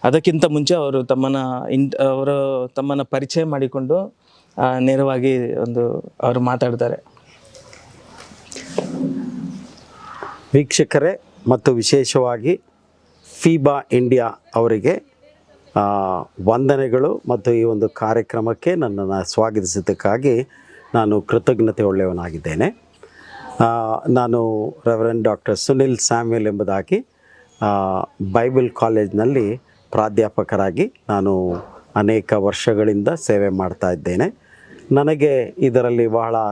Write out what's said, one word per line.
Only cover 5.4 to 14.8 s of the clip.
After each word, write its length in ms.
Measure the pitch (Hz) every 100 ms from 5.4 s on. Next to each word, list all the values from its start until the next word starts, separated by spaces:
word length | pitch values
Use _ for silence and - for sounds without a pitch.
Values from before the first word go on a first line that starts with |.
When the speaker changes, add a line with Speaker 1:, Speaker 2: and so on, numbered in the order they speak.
| 117 -
Speaker 1:
ಒಂದು 580 | 117 120 120 - - -
ಅವರು 180 | 123 123
ಮಾತಾಡ್ತಾರೆ. 640 | 123 123 123 120 120 - - - _ - - - - - - - - - - - - - - - - - - - - - - - - - - - - - - - -
Speaker 2:
ವೀಕ್ಷಕರೇ 680 | 135 143 - 151 147 156 202 _ - -
ಮತ್ತು 240 | 123 -
ವಿಶೇಷವಾಗಿ 880 | 120 107 139 127 135 123 120 110 185 _ _ _ _ _ _ - -
ಫೀಬಾ 400 | 165 165 139 143 -
ಇಂಡಿಯಾ 400 | 123 123 123 113 - _ 113
ಅವರಿಗೆ, 640 | 117 110